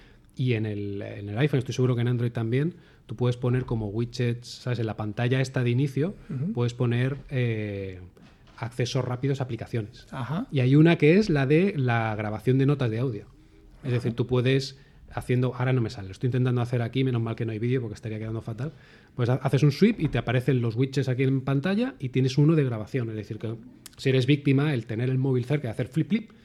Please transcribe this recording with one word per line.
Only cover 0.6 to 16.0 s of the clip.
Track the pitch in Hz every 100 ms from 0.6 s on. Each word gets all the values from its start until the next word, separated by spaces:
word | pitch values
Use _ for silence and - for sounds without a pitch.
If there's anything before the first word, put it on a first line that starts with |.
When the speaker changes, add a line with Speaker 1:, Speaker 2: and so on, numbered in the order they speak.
| 110
Speaker 1:
el, | 101 101 98
en | 104 110 101
el | 104
iPhone, | 147 139
estoy | 123
seguro | 123 127
que | 120
en | 120
Android | 123 120
también, | 120 113 127 160 - - - -
tú |
puedes | 104 123 120
poner | 123 127
como | 123 113 104
widgets, | 107 120 - 120 117 -
¿sabes? | - 131 120
En | 110
la | 101
pantalla | 104 104 123 131
esta | 131 131
de | 123
inicio, | 120 143 135 170 - -
Speaker 2:
Ujú. | 139 170
Speaker 1:
puedes | 120 120
poner, | - 123 120 131 139 -
eh, | 135 120 110 107 98 95 92 90 - - - - -
accesos | 120 - 120 131
rápidos | 120 120 139 135
a |
aplicaciones. | 127 117 - 117 101 - -
Speaker 2:
Ajá. | 139 123 165 269
Speaker 1:
Y | 139
hay | 123
una | 143 165 165
que | 147 185
es | 214
la | 147 131
de | 156 196 143
la | 123 117 110 107
grabación | 107 107 127 131
de | 135
notas | 143 123
de | 110
audio. | 131 104 - - - - - -
Es |
Speaker 2:
Ajá. | 131
Speaker 1:
decir, | 120 120
tú | 117 120
puedes | 127 120 135 135 - - - -
haciendo, | - - 127 123
ahora | 123 131
no | 127
me | 110
sale, | -